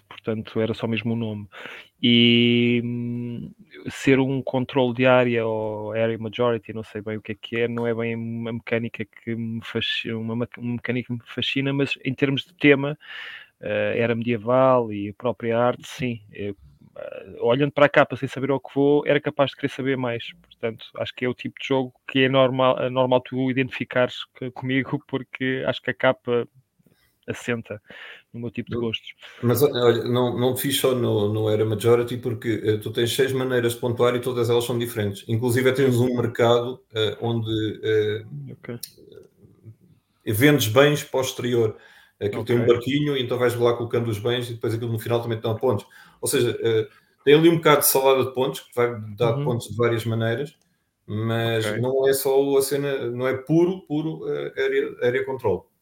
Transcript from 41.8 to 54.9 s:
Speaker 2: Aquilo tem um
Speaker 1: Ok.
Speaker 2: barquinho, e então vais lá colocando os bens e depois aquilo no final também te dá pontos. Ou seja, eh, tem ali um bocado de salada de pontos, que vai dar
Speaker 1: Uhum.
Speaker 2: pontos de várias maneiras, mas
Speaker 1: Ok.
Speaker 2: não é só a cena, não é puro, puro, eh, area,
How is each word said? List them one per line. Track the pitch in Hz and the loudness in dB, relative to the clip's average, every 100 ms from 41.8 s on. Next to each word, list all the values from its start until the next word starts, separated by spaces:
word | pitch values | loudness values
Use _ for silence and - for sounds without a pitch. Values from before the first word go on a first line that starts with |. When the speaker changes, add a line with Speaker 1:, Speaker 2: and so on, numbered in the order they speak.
| - - _ - | -18 -20 _ -6
Speaker 2:
Aquilo | 101 113 | -4 -4
tem | 113 120 | 0 2
um | |
Speaker 1:
Ok. | 120 | 4
Speaker 2:
barquinho, | 117 131 143 147 139 | 2 2 0 0 -2
e | |
então | 117 123 | -2 2
vais | 123 | 0
lá | 113 120 117 | 4 2 2
colocando | 117 120 117 | -2 -2 -2
os | 104 | -2
bens | 117 123 117 | -2 -2 -4
e | |
depois | 117 117 | -6 -4
aquilo | 113 117 | -4 -4
no | 113 | -6
final | 117 117 | -2 -2
também | 117 110 | 0 -4
te | |
dá | 120 | -2
pontos. | 110 131 101 - - - - | 0 0 0 -4 -20 -20 -8
Ou | 123 | -2
seja, | 139 120 104 | 0 0 0
eh, | 113 110 110 _ _ _ | 0 0 -2 _ _ _
tem | 135 | 6
ali | 151 165 | 8 8
um | 165 | 6
bocado | 160 143 | 4 4
de | - | 4
salada | 143 135 135 | 4 4 4
de | 120 | 2
pontos, | 123 135 - | 0 -2 -2
que | - | -8
vai | 120 120 113 107 104 | -2 -2 -2 -12 -2
dar | 117 | 0
Speaker 1:
Uhum. | 135 | 0
Speaker 2:
pontos | 143 117 - | -2 -4 -6
de | 104 | -2
várias | 117 117 117 | 0 0 -2
maneiras, | 113 113 117 147 _ _ _ _ _ - | -2 -2 -2 -6 _ _ _ _ _ -10
mas | 104 113 113 113 113 107 | -6 -2 0 0 0 -2
Speaker 1:
Ok. | 104 | -2
Speaker 2:
não | 127 135 135 | 0 2 2
é | |
só | 135 139 135 139 139 | 2 2 2 4 2
a | |
cena, | 139 143 143 135 120 | 2 -2 -2 -4 -4
não | 120 131 | -2 -2
é | 131 | -2
puro, | - 160 175 190 - | 2 4 4 0 -4
puro, | 151 156 160 147 | -4 -4 -6 -6
eh, | 147 143 139 | -6 -6 -2
area, | 135 139 113 | 0 0 -2